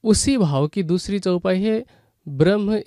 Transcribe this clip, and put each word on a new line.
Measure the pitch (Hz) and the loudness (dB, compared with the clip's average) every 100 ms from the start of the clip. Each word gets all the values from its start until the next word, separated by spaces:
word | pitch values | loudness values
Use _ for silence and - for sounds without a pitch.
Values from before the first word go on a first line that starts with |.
उसी | 226 208 - 269 | 2 2 2 2
भाव | 175 139 151 | 2 2 0
की | - | -2
दूसरी | 170 180 - 202 | -2 -2 -2 -4
चौपाई | 185 180 190 185 | -2 -2 -2 -2
है, | 214 220 247 _ _ _ - | 0 -2 -6 _ _ _ -14
"ब्रह्म | 139 160 208 202 214 | 0 2 2 0 -4